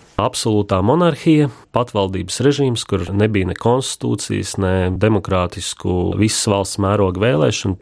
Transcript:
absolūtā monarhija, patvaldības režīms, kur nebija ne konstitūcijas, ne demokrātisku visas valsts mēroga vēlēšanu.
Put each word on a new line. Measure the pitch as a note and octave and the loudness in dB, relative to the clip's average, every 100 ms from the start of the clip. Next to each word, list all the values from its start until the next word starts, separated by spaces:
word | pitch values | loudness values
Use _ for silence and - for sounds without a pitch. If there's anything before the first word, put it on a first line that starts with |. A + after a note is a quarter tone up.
| _ - | _ -2
absolūtā | B2 - A#2 G#2+ G2+ G2 | -2 -2 0 0 2 0
monarhija, | G2+ D#3 F3 - E3 D3+ C#3+ - - | 2 4 2 2 2 4 2 -2 -6
patvaldības | A#2 A#2+ G#2 F#2+ F#2+ F2+ - | -4 -2 -2 -2 -2 -6 0
režīms, | C3 C#3+ C3+ A2+ | 2 2 0 0
kur | - F#2+ F2 | -2 -4 -2
nebija | G2+ G#2+ G2+ F2+ | 0 2 2 -2
ne | E2+ | 0
konstitūcijas, | A2+ B2+ C3 - A#2+ G2+ - G2+ G2 - | 0 0 -2 -6 -4 -4 -4 -4 -4 -2
ne | F#2+ F#2 F2+ | 0 2 0
demokrātisku | F#2 G#2+ G#2+ - F#2 F2+ - - - F#2 F2+ F2+ F#2+ | 0 2 2 0 -2 -2 -4 -10 -6 -2 0 0 0
visas | A2 - - | 0 0 0
valsts | G2 F#2+ - | 0 0 -2
mēroga | G2 G#2 F#2+ F#2 | 0 2 0 0
vēlēšanu. | A2+ D3 C3+ - G2+ F#2 | 0 2 0 0 -4 -4